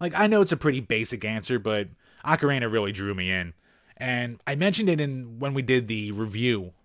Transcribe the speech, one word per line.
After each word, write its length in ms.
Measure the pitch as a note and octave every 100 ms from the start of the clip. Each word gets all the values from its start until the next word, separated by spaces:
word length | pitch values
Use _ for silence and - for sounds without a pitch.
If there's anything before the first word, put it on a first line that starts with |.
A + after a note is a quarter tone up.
Like, 120 | F3
I 140 | F3+ G#3+
know 140 | G#3+
it's 100 | F#3+
a 40 | E3+
pretty 220 | D#3 C3
basic 440 | A2 A2+ A2 A2+
answer, 340 | G#2+ A2 G2 B2
but 300 | G#2+ G#2+ G2 - _ _
Ocarina 460 | D3 D#3+ C#3+ C#3 A2+
really 220 | A2 G2+
drew 220 | G2 G2+
me 180 | F#2+ F#2
in. 220 | F#2 F2 - _ _ _ -
And 440 | B2+ B2 A#2+ A#2 -
I 80 |
mentioned 340 | C#3+ F#3+ G3+ G3
it 120 | D#3+
in, 400 | C#3+ C3 A#2+ A2+
when 140 | C#3
we 80 | C3+
did 260 | B2 B2+ A2+
the 240 | A2 G#2
review 600 | G2+ A2 G#2 B2 G#2+ F2 -